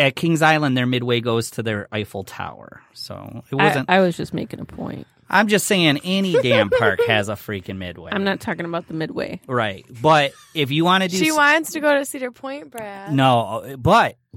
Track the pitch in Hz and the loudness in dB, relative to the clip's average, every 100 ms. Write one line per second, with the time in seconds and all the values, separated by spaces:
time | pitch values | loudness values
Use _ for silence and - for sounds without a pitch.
0 | 139 - 170 160 156 156 147 127 123 127 | 0 2 0 4 4 4 2 0 0 0
1 | 123 120 120 113 113 - 113 107 - 107 | 0 0 2 0 -2 -4 -4 -4 -4 -6
2 | 101 101 92 - - 50 - - _ - | -6 -8 -10 -10 -10 -12 -18 -20 _ -18
3 | - 95 104 120 - 139 202 139 131 190 | -14 -14 -14 -16 -6 0 2 2 2 4
4 | 180 - 151 - 226 - - - - - | 4 0 -6 -6 -8 -10 -14 -12 -12 -12
5 | - _ - 190 214 208 - 196 160 143 | -16 _ 0 2 4 2 2 4 4 2
6 | 180 190 190 453 127 - 98 494 104 95 | 0 -2 2 2 4 4 4 2 2 2
7 | 480 110 104 104 - 101 - 95 90 82 | 2 2 0 -6 -8 -8 -8 -10 -10 -12
8 | 82 202 196 190 - 170 170 165 - 160 | -8 -4 -2 -4 -6 -8 -6 -8 -8 -8
9 | 160 - - 180 - 123 110 95 - 123 | -6 -6 -8 -10 -6 -4 -2 -6 -14 -2
10 | 147 156 139 - - 160 135 151 170 185 | 2 4 2 -4 -10 -4 -2 2 2 2
11 | 185 185 311 311 285 311 311 320 294 285 | 2 0 0 4 4 4 0 -2 0 0
12 | 277 277 254 240 269 285 311 240 208 196 | -2 -8 -10 -10 -12 -12 -14 -14 -14 -12
13 | 196 135 131 120 101 110 107 135 127 220 | -4 2 4 4 0 -6 -8 -4 2 4
14 | 147 - _ | 4 -2 _